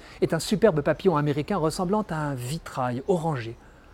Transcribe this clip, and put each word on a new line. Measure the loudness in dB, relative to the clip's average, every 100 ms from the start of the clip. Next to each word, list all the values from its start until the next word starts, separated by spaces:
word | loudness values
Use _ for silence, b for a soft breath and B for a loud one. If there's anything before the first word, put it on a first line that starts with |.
| B B
est | -2 0
un |
superbe | 0 4 4 4
papillon | 2 2 2 4
américain | 2 0 -2 0
ressemblant | 0 0 0 -2 -2
à | -4
un | -4 -4
vitrail | -6 -8 -8 -4 -2 -2 0
orangé. | 0 0 -4 -6 -10 b b b